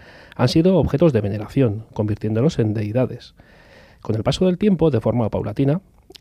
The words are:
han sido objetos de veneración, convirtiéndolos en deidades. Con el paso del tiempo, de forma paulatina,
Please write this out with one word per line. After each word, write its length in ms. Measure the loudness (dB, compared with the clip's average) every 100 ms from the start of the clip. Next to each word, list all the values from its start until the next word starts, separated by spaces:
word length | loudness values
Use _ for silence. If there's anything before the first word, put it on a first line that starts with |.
| -20 -20 -20 -2
han 100 | 2
sido 300 | 4 4 4
objetos 340 | 2 2 2
de 80 | 2
veneración, 680 | 0 -4 -4 0 0 0 -8
convirtiéndolos 640 | -4 -4 -2 -2 0 0 0
en 140 | -2
deidades. 640 | 0 -2 -2 -2 -4 -16 _ -20 -20 -20 -20 -20 _
Con 140 | -6 -2
el 80 |
paso 220 | -2 0 0
del 120 | 0
tiempo, 320 | 0 2 2
de 120 | 2
forma 280 | 0 0 -2
paulatina, 520 | -4 -6 -2 0 -2 -6 _ _ -2